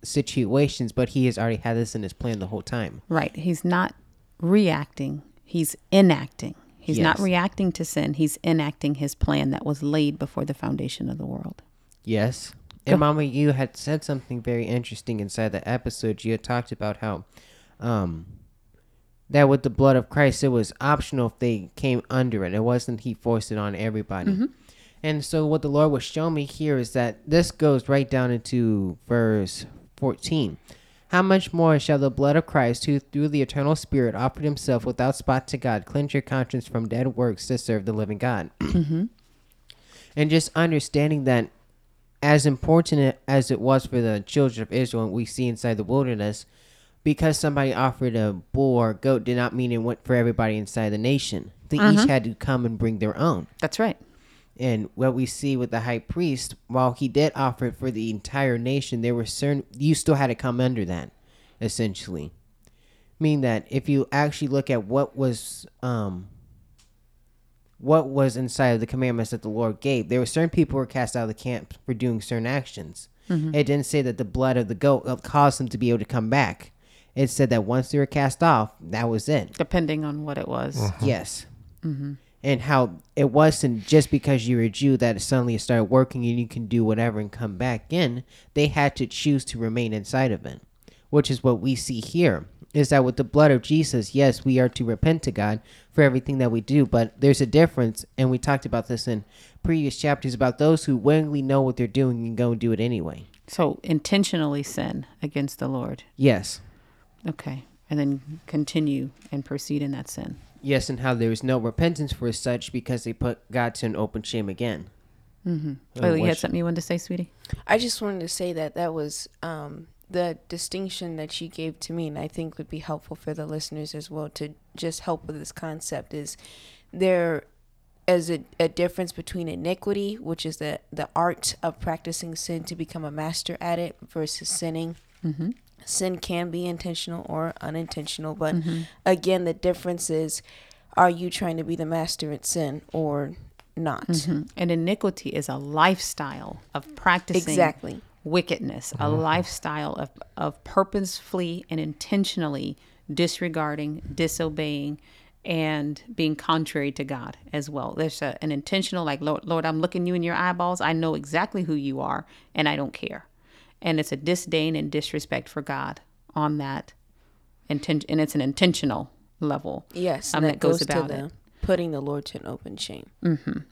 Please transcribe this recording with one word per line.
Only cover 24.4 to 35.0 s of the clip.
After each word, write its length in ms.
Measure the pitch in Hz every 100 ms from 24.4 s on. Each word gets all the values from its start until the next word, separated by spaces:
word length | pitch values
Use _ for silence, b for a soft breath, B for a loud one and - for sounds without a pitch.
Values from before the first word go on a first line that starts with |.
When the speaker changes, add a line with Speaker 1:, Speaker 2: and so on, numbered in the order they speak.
| 269 b b b b b
Speaker 1:
And 220 | 156 151
so 220 | - 160 151
what 140 | 151
the 60 | 147
Lord 240 | 143 151
was 100 | 131
showing 320 | - 156 165
me 100 | 156
here 340 | 143 - 151 135
is 140 | 113
that 260 | 127 120 - -
this 240 | 165 170
goes 380 | - 151 135 -
right 180 | 139 135
down 200 | 131 123
into 680 | 117 - 127 113 104 92 82 -
verse 600 | 120 113 107 95 - - - - -
fourteen. 580 | 135 - - 160 104 73 b b b b b
"How 120 | 180
much 320 | 190 190 -
more 260 | 170 165 151
shall 200 | - 143
the 120 | 135
blood 260 | 123 139 156
of 100 | -
Christ, 400 | 147 120 123 -
who 120 | 143
through 300 | _ 147 151
the 140 | 147
eternal 340 | 131 143 143 156
Spirit 380 | - 139 117
offered 300 | 101 131 -
himself 420 | 147 143 - 120 123
without 280 | 120